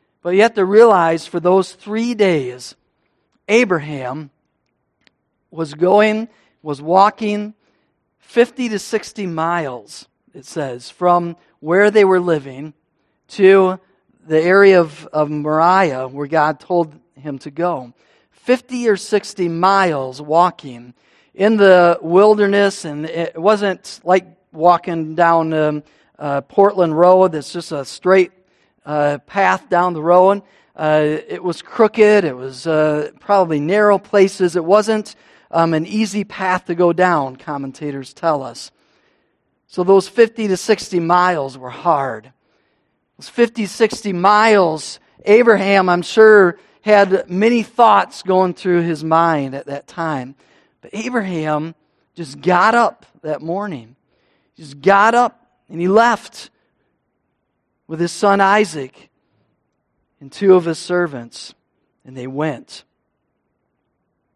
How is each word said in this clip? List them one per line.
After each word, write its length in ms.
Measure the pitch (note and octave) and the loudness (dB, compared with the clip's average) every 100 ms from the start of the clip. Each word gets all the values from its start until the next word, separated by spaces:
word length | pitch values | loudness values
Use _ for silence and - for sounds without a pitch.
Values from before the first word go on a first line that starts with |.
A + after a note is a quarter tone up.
| _ _ | _ _
But 120 | F3 | -4
you 80 | F#3 | 0
have 120 | A3+ | 2
to 100 | A3+ | 0
realize 640 | F#3 G#3 A#3 G3 E3 E3 - | 2 4 6 6 2 -2 -6
for 140 | F3 | -4
those 320 | E3 F#3+ F#3 | 0 0 0
three 420 | - - G#3+ A#3 | -8 -10 -8 -6
days, 640 | A3+ G3+ E3 B2+ B2 - - _ _ _ _ _ _ - | 0 0 0 -4 -12 -18 -20 _ _ _ _ _ _ -2
Abraham 800 | A3 A#3+ F3 D3 D3 B2+ C#3 D3 _ _ _ _ _ _ _ _ _ _ _ _ | 0 0 -2 -6 -10 -10 -10 -14 _ _ _ _ _ _ _ _ _ _ _ _
was 240 | D#3+ D#3+ | -10 -10
going, 540 | D3 F3+ G3+ G#3+ G#3+ A3+ _ _ _ | -2 2 4 4 0 -6 _ _ _
was 200 | D#3 C#3 | -12 -10
walking 720 | D3+ F#3 G3+ - G#3+ G#3 G#3 - _ _ _ _ _ _ | -2 2 2 0 -6 -6 -8 -14 _ _ _ _ _ _
fifty 500 | _ - A#3+ - A#3+ | _ 0 0 -2 -6
to 100 | G#3 | -6
sixty 480 | - A3 - - F#3+ | -6 -8 -8 -10 -8
miles, 800 | E3 E3 F3 D3 B2 G2+ - - _ _ | -4 -4 -4 -6 -10 -16 -20 -20 _ _
it 100 | - | -20
says, 460 | B2+ - C#3 B2 - | -14 -10 -8 -10 -16
from 460 | - F3+ F3 E3+ E3 _ _ | -4 0 2 0 -10 _ _
where 300 | D3+ F3+ G#3 | -2 2 4
they 120 | G#3+ | 4
were 140 | G3 F#3 | 4 2
living 560 | F3+ D#3 C3+ C3 D#3 - _ _ _ _ _ | 0 -2 -4 -14 -16 -18 _ _ _ _ _
to 500 | - F#3+ G3 F#3+ F#3 _ _ _ _ D#3 | 2 4 6 2 -4 _ _ _ _ -4
the 140 | D#3 | -2
area 400 | E3+ F#3+ G3+ F#3 | 2 4 6 6
of, 260 | D#3+ D3+ D#3+ | 2 -4 -8
of 180 | D3+ D3 | -4 -4
Moriah 800 | D3+ D3+ D#3 E3+ F#3+ F3+ C3 C3 | -4 -4 0 2 2 2 -2 -8
where 180 | C#3 D3 | -10 -4
God 320 | D#3+ D3+ D3+ | -2 -2 -4
told 340 | - F3 D#3+ D3 _ | -4 -2 -2 -8 _
him 240 | _ D3 C3+ | _ -14 -14
to 120 | D3+ | -14
go. 400 | C#3 F3 D3+ B2 - _ _ _ | -8 -6 -6 -10 -20 _ _ _
Fifty 580 | _ - B3 - B3 A#3+ | _ -2 -2 -2 -4 -2
or 80 | G3 | -2
sixty 520 | - G#3 - - F3 | -2 -4 -4 -6 -6
miles 720 | E3 F#3 G3 F#3 D3 C3 B2+ | 0 0 2 0 -2 -6 -12
walking 760 | D3+ D#3+ F3 E3 C#3+ A#2+ B2 _ _ _ _ | -2 0 0 -2 -14 -20 -20 _ _ _ _
in 220 | - G3+ A3 | -2 0 4
the 440 | G3 F3+ F3 E3+ | 6 6 6 2
wilderness, 840 | D#3+ F3 G#3 G#3+ G3+ G3+ G3+ F#3+ | 0 4 4 4 2 2 0 -2
and 220 | E3+ D3 D#3 | -10 -10 -8
it 320 | E3 E3+ E3 | -8 -8 -4
wasn't 640 | F3+ G#3+ G3+ F#3 - - | 0 0 -2 -6 -12 -12
like 240 | D#3 F#3 - _ _ | 0 0 -2 _ _
walking 640 | D#3 E3+ F3 - E3 D#3 | 0 2 2 0 -8 -6
down, 380 | D#3+ E3+ E3 D#3+ | 0 2 2 0
um, 300 | D#3 D3+ D3+ - _ _ _ | -2 -2 -4 -10 _ _ _
uh, 220 | D3 C#3+ | -8 -8
Portland 580 | - - G3+ G3+ E3+ D#3 | -4 2 2 2 -2 2
Road. 360 | F3 F#3 F#3 | 4 4 2
It's 180 | D#3+ C#3 | 0 -10
just 180 | F3 - | -14 -12
a 120 | D3+ | -12
straight, 480 | C3 - F3+ F#3+ F3 _ _ _ _ _ | -12 -6 0 2 2 _ _ _ _ _
uh, 340 | - D3+ D3 D3 - | -8 -4 -2 -4 -6
path 420 | G3+ F#3+ F#3 - | -2 0 0 -2
down 240 | F3 F3+ | -2 -2
the 100 | E3 | -2
road. 400 | D#3 F3+ F#3 G3+ G3+ _ _ | 2 4 4 2 -6 _ _
Uh, 440 | - D#3 D#3 D3+ D3+ - | -8 -2 0 0 -4 -8
it 160 | F3 | -10
was 160 | F3+ E3 | -8 -10
crooked. 640 | - - A3 G#3+ G#3 G#3 | -10 -2 0 4 4 4
It 120 | E3+ B2+ | 0 -6
was, 300 | C3 C3 E3 | -12 -10 -4
uh, 440 | D#3 D#3 D3+ D3+ - | 0 0 -2 -6 -12
probably 400 | - G3+ F3 D3+ | -2 0 0 -2
narrow 380 | D3 G3+ G#3 G3 | -2 0 2 0
places. 580 | - G#3 F#3+ - F3+ E3+ | 0 2 2 0 -2 -2
It 80 | |
wasn't, 500 | E3 G#3 G#3 A3 G#3 - _ _ _ | 0 2 2 -4 -6 -16 _ _ _
um, 240 | E3 E3 | -2 0
an 120 | D#3+ E3+ | -2 -4
easy 380 | G#3+ A3 G3 | -4 -4 -4
path 400 | G3+ - F#3 F3+ - | -8 -6 -4 -4 -4
to 80 | |
go 180 | E3+ F3 | -2 0
down, 440 | E3 F#3 E3 C3+ C3 | 2 0 0 -4 -10
commentators 800 | - C#3+ C#3 C3+ D3+ C3+ C3 | -12 -12 -12 -12 -12 -12 -14
tell 280 | - E3+ D3 | -8 -4 -4
us. 280 | C3 A#2 - _ _ _ _ _ _ _ _ _ _ | -6 -14 -20 _ _ _ _ _ _ _ _ _ _
So 180 | - | -4
those 240 | F3+ G3 F#3+ | 2 2 2
fifty 400 | - A3+ A3+ G#3+ | 2 2 2 -4
to 80 | F#3 | -4
sixty 440 | - G#3 - F3+ | -2 -4 -2 -4
miles 580 | E3 F3+ F3+ E3+ C3+ C3 | 0 0 2 -2 -6 -12
were 120 | B2+ | -16
hard. 640 | A#2+ F3 D3+ C3+ A2 A#2 _ _ _ _ _ _ _ _ _ | -6 -2 -2 -2 -10 -16 _ _ _ _ _ _ _ _ _
Those 100 | - | -12
fifty, 380 | - A#3 A#3 G3+ | -2 -2 -2 -8
sixty 460 | - A3 - G#3 | -2 -2 -2 -8
miles, 880 | F3+ F#3 G#3 A3 G#3 F3 D#3 - - _ _ | -2 2 2 4 4 2 -2 -10 -18 _ _
Abraham, 640 | F#3+ G#3+ A#3 G3+ G3 G3 F#3 | 2 4 6 2 2 2 2
I'm 120 | F3 | 0
sure, 560 | E3+ - A3 G#3+ F#3 E3+ _ _ | -2 4 6 8 4 0 _ _
had 480 | G#3+ G#3 G3+ F#3+ - | 2 2 4 0 -2
many 340 | F3+ G#3+ A#3+ | -2 0 0
thoughts 600 | G#3+ - A3+ G3+ F#3 - | -2 2 4 4 0 -6
going 320 | - F#3 F#3 | -2 0 0
through 280 | F3 F#3+ F3 | -2 -2 -2
his 220 | E3+ D#3 | -2 -6
mind 500 | D#3+ D#3+ E3 D#3 C3+ | -2 0 2 0 -4
at 120 | C3+ C#3+ | -10 -12
that 200 | C#3+ - | -14 -12
time. 480 | - E3 C#3+ B2+ C#3 _ _ _ _ | -10 -8 -8 -10 -16 _ _ _ _
But 80 | - | -16
Abraham 800 | G#3 A3+ B3 F#3+ E3+ D#3 D3+ D#3+ E3 _ _ _ | -12 -8 -6 -6 -6 -4 -4 -6 -12 _ _ _
just 260 | - D#3 C#3 | -16 -16 -8
got 360 | E3+ F3+ G3+ A#3 | -2 2 2 2
up 300 | A3 - _ _ | 0 -4 _ _
that 200 | D3+ D3 | -10 -8
morning. 540 | D#3 F3+ G#3 D3 A2+ C3 _ _ _ _ _ | -8 -8 -8 -12 -16 _ _ _ _ _ _
He 80 | _ | _
just 180 | D3+ C#3+ | -20 -6
got 340 | D#3+ G3 G#3+ | 0 2 4
up 340 | A#3 B3 - _ _ _ | 2 -2 -4 _ _ _
and 120 | D#3 | -6
he 80 | F3+ | 0
left 640 | G3+ A#3 A3 - - - _ _ _ _ _ _ _ _ _ _ _ _ _ _ | 2 2 0 -6 -20 -20 _ _ _ _ _ _ _ _ _ _ _ _ _ _
with 100 | D#3+ | -6
his 140 | E3+ | -6
son 280 | - G#3 G3 | -2 0 2
Isaac 720 | G3 G#3 G#3 D#3 C3 _ _ _ _ _ _ _ _ _ _ _ _ _ | 2 0 -2 -6 -14 _ _ _ _ _ _ _ _ _ _ _ _ _
and 100 | C#3 | -20
two 240 | - G3 | -2 2
of 100 | F#3 | 4
his 140 | E3+ D#3+ | 2 -6
servants, 760 | - F3+ F3 C3+ A#2 - - - _ _ _ _ | -4 -4 -4 -8 -16 -20 -20 -20 _ _ _ _
and 120 | B2+ C3 | -20 -16
they 120 | B2+ | -12
went. 560 | C3+ D#3 A#2+ - - _ _ _ _ _ _ _ _ _ _ _ _ _ _ _ | -6 -6 -6 -14 -20 _ _ _ _ _ _ _ _ _ _ _ _ _ _ _